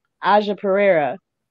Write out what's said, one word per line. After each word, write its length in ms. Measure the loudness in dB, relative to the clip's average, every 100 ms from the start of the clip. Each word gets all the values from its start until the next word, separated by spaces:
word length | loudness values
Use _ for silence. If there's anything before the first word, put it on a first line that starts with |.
| _ _
Aja 320 | 0 0 0 -4
Pereira, 640 | -2 0 2 2 -2 -6 _ _ _